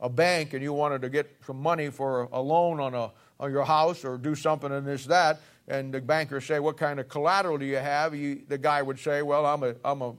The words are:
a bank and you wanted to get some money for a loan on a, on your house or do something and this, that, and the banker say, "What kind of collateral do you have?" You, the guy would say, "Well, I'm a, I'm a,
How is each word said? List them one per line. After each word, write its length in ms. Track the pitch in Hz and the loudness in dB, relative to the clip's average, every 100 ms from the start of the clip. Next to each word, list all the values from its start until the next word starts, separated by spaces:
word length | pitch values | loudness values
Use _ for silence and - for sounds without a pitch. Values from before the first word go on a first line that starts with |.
a 80 | 123 | -2
bank 460 | 123 170 175 151 | 2 4 2 -2
and 80 | 135 | -4
you 100 | 139 | -4
wanted 300 | 147 147 135 | 0 0 0
to 60 | 127 | -2
get 280 | 139 147 _ | -2 -2 _
some 160 | - 131 | -14 -4
money 300 | 151 170 147 | 0 0 0
for 380 | 131 135 127 123 | -2 -2 0 -2
a 80 | 127 | -2
loan 400 | 135 165 175 160 | 2 4 4 2
on 140 | 135 | -2
a, 160 | 127 110 - _ - | -2 -4 -8 _ -8
on 100 | 139 | -2
your 140 | 139 | 0
house 400 | 139 156 160 175 | 4 4 4 2
or 120 | 135 127 | -4 -4
do 160 | 131 | -4
something 360 | 147 156 156 139 | -2 0 0 -2
and 160 | 139 139 | -4 -4
this, 180 | 139 127 | -6 2
that, 340 | 175 165 156 - _ - | 4 4 2 -6 _ -6
and 240 | 135 135 | -6 -4
the 60 | 131 | -4
banker 400 | 123 156 147 139 | 0 0 0 -6
say, 180 | - 156 | -2 0
"What 180 | 147 143 | 0 0
kind 220 | 151 143 | -2 -2
of 100 | 127 | -6
collateral 480 | 151 151 196 185 151 | -2 2 2 2 -2
do 80 | |
you 120 | 139 135 | -2 -2
have?" 380 | 143 143 160 | 0 0 0
You, 280 | 147 143 143 - | -2 -4 -6 -6
the 100 | 139 | -2
guy 240 | 147 147 | 2 2
would 160 | 135 131 | 0 -4
say, 240 | 156 143 | -2 0
"Well, 240 | 147 147 147 | 2 2 2
I'm 160 | 147 | 2
a, 120 | 127 117 | 0 -2
I'm 180 | 135 139 | -4 -2
a, 120 | 127 | -4